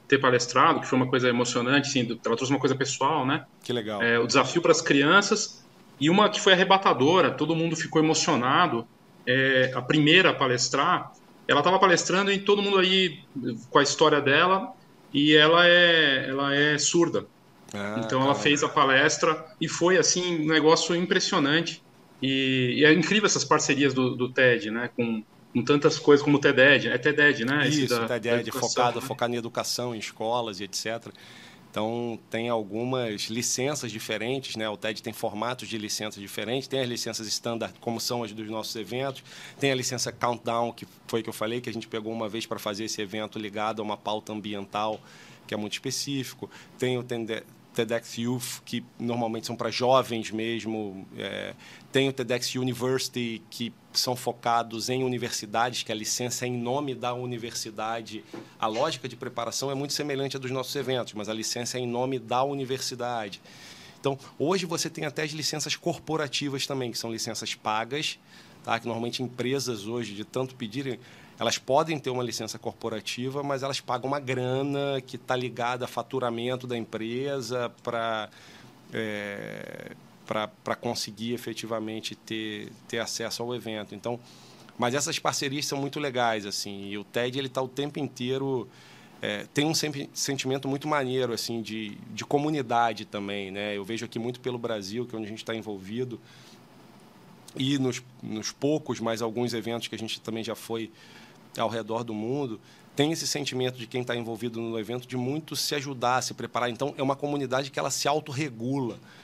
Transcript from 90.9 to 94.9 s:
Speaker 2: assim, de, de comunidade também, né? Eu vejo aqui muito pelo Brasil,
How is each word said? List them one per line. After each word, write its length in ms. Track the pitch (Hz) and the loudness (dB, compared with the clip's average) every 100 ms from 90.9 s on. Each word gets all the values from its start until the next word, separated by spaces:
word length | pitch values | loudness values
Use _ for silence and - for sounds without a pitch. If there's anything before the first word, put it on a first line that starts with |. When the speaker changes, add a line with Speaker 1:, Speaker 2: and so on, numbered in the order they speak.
| 151 131 131 127 | 0 2 0 0
Speaker 2:
assim, 280 | 110 - 117 | -2 -4 -6
de, 340 | 104 110 107 104 - | -6 -6 -8 -10 -12
de 140 | 107 117 | -10 0
comunidade 800 | 147 147 156 123 120 120 107 107 | 0 2 0 0 2 2 0 -8
também, 440 | 107 101 101 98 | -8 -6 -6 -6
né? 260 | 95 104 104 | -6 -4 -4
Eu 80 | |
vejo 220 | 95 113 113 | -6 -6 -6
aqui 140 | - | -6
muito 200 | 117 123 | -6 -6
pelo 200 | 131 123 | -6 -4
Brasil, 480 | 117 110 95 | -4 -4 -4